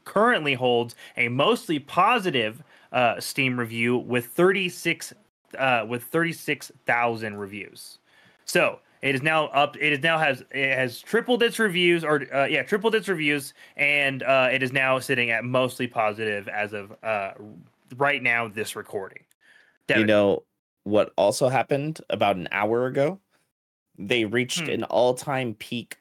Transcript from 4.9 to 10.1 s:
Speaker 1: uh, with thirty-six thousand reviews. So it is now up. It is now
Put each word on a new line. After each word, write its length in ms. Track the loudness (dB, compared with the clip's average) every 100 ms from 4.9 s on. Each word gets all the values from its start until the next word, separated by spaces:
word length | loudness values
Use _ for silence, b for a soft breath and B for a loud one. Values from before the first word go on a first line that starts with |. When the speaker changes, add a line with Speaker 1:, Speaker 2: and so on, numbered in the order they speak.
| -4 -8 -16 _ _ _ -2
Speaker 1:
uh, 260 | 2 2 0
with 140 | -6
thirty-six 680 | -2 -2 -2 -4 -6 -6 -8 -8 -2
thousand 520 | 0 0 -2 -6 -8
reviews. 600 | -10 -10 -14 -18 -20 -20 b b b b -2
So 340 | 0 0 -2 b b
it 140 | -2 0
is 60 |
now 260 | 2 2 2
up. 280 | 2 2 2
It 160 | 0
is 80 | 2
now 160 | 0